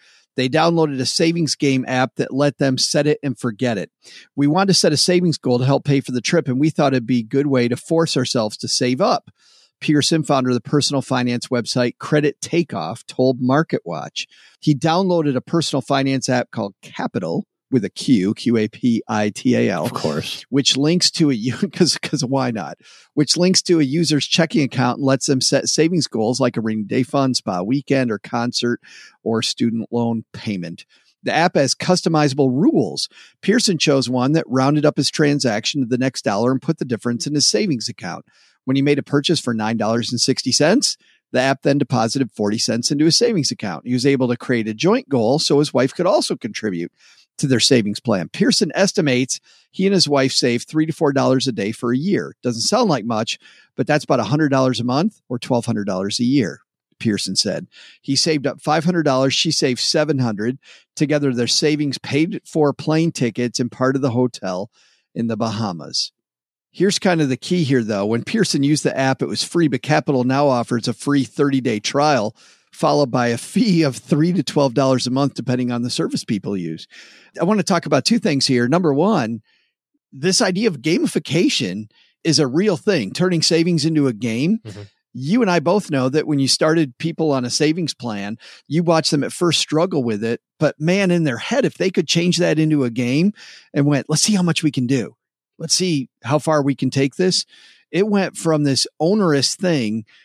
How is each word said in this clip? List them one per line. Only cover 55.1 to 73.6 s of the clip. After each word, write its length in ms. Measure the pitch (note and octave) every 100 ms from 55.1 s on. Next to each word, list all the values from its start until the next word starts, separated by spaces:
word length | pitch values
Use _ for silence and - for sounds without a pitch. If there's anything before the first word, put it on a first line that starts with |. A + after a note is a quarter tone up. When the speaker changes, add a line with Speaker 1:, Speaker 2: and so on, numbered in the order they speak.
| - -
Speaker 1:
or 100 | B2
twelve 280 | - B2 -
hundred 180 | A2
dollars 340 | G2+ F#2 G2 -
a 60 |
year, 360 | A#2+ C#3 F#2 C2+ _ _ _ _
Pearson 380 | A#2 G2+ - -
said. 300 | G#2 E2 - - - -
He 160 | - C3+
saved 300 | E3+ D#3 C3
up 160 | B2
five 220 | - D#3+ D#3
hundred 160 | F3
dollars. 320 | D3 C3 C3+
She 160 | - E3+
saved 300 | C#3+ C#3 B2
seven 400 | - D#3+ D3+ C#3+
hundred. 380 | A#2+ G#2 A2+ C3+ _ - _ -
Together, 380 | D3 D3 C#3+
their 140 | A#2+ A#2
savings 500 | - D#3 D3 D3 B2
paid 420 | - C#3 E3+ G#3 -
for 260 | D#3+ D3
plane 400 | - - D#3 E3+
tickets 480 | - A#2+ G#2+ A#2+ -
and 100 | B2
part 240 | - C3
of 60 | C#3
the 120 | C3
hotel 580 | A#2 B2 - F#2 F#2 G#2 _ _ _ _
in 120 | F2 A#2
the 100 | A2
Bahamas. 760 | A#2 G#2+ G#2+ E2+ D2+ - - _ _ _ _ _ _
Here's 280 | - F#3+ -
kind 220 | F#3+ E3
of 80 | C#3+
the 80 | B2+
key 260 | - F3+
here, 220 | C3+ C3+
though. 200 | G#2+ G2+
When 200 | G#2 A#2
Pearson 400 | - A3+ F#3 D3+
used 180 | C#3 D3+
the 140 | D3 -
app, 240 | C3+ C3
it 60 | C#3
was 160 | -
free, 240 | - E3+ C#3
but 140 | A#2+
Capital 420 | - D3+ D3+ C3+
now 240 | B2 C3+ D3
offers 400 | B2 A#2 A#2+ B2
a 40 |
free 300 | A2 - C#3+
thirty-day 560 | A#2+ - C#3+ C3+ B2 G#2+
trial, 560 | - C#3 D3+ C3+ G#2 - - _ _
followed 400 | - D#3 D3 C#3
by 160 | B2+ A#2+
a 100 | A#2
fee 440 | - G3